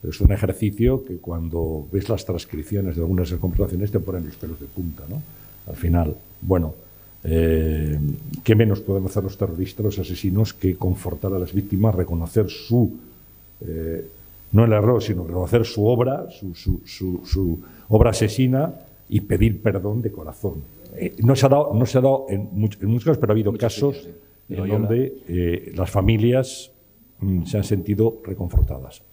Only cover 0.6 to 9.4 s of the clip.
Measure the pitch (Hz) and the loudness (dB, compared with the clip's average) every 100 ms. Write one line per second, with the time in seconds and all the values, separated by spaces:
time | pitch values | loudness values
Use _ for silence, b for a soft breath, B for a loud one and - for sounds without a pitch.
0.6 | 107 101 120 131 - 87 - 85 82 82 | -2 2 2 2 -4 -12 -8 -6 -4 -4
1.6 | 82 78 71 98 85 110 - 85 - 76 | -4 -4 -4 -4 -2 -4 -4 -8 -6 -10
2.6 | - 104 95 82 82 92 90 87 92 85 | -4 -4 -2 -2 0 0 0 -2 -2 0
3.6 | 98 90 104 - - 90 78 - 78 80 | 0 -2 -2 -2 -2 -6 -8 -10 -12 -12
4.6 | 69 - 85 76 73 139 - B B B | -12 -8 -8 -8 -10 -10 -12 B B B
5.6 | - - 85 85 78 - - - 90 92 | -14 -4 2 2 2 -4 -14 -10 0 0
6.6 | 80 - B B B B - 80 82 80 | 0 -6 B B B B 0 2 4 2
7.6 | 78 78 76 73 73 - - - - 107 | 2 0 -2 -2 -2 -4 -10 -6 4 4
8.6 | 110 98 - 98 95 - 95 - | 6 2 -2 -2 -2 -4 -6 -4